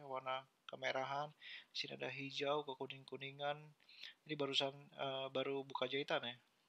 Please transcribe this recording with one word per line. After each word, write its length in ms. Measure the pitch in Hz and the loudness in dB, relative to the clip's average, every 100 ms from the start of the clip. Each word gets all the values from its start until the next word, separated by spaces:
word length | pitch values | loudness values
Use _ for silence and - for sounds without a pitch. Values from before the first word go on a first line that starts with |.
| 143 | -4
warna 360 | 131 127 131 135 _ - | -4 0 -2 -4 _ -10
kemerahan. 600 | 131 131 131 131 139 151 - - - - | 0 2 4 2 0 0 -6 -12 -12 -8
Di 40 | - 143 | -4 -4
sini 80 | 139 | -2
ada 120 | 139 | -2
hijau, 520 | 131 139 135 143 147 147 | -2 -4 2 4 4 2
kekuning-kuningan. 920 | 131 131 135 131 131 139 139 143 147 151 147 - - - - 151 | -4 -4 -6 -8 -6 -6 -2 -2 -2 -6 -20 -20 -14 -14 -10 -4
Ini 40 | 147 | 0
barusan, 360 | 139 139 139 143 143 139 | 2 4 2 0 -8 -2
eee, 300 | 139 135 135 | -2 0 0
baru 320 | 135 135 139 135 | 0 2 2 0
buka 200 | - 127 | 0 2
jahitan 360 | 139 147 156 120 | 2 2 2 2
ya, 100 | 120 _ _ | -6 _ _